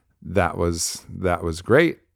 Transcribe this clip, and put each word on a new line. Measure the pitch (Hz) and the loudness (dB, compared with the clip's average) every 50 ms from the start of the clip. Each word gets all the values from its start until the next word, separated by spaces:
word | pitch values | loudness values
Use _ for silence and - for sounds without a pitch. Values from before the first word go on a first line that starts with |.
| _ _ _ _ | _ _ _ _
that | - - 87 95 90 82 - | -14 -2 0 0 2 2 0
was, | 92 87 85 85 82 - - - - - - | 0 0 0 0 -2 -4 -6 -6 -10 -12 -14
that | 95 92 92 90 87 85 85 | -8 -4 0 0 0 0 -2
was | 85 82 85 | -4 -6 -6
great. | 92 - 110 143 170 160 - - _ _ _ | 0 4 4 4 4 2 0 -6 _ _ _